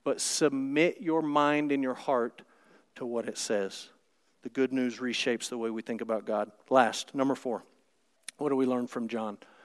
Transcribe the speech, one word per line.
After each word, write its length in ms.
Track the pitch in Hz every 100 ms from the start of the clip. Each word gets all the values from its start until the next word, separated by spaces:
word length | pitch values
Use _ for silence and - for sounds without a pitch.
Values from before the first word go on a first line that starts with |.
but 160 | 143 120
submit 800 | - - 151 135 135 147 170 -
your 220 | 170 160
mind 500 | 151 147 147 147 147
and 100 | 139
your 120 | 131
heart 480 | 123 - 127 120 - - _ _ - _ -
to 100 | 120
what 240 | 120 110
it 80 | -
says. 500 | - 113 196 - - _ _ _ _ _
The 80 | 123
good 240 | 131 131
news 260 | 131 123 113
reshapes 480 | 127 110 135 113 -
the 100 | 123
way 120 | 113
we 120 | 110
think 200 | 113 113
about 240 | 113 107 101
God. 260 | 104 107 - -
Last, 460 | 131 110 - - 139
number 200 | 135 123
four, 280 | 127 104 - _ _ _ _ _ - -
what 120 | 147
do 60 | 135
we 100 | 127
learn 220 | 127 120
from 220 | 123 113
John? 280 | 117 110 104 - -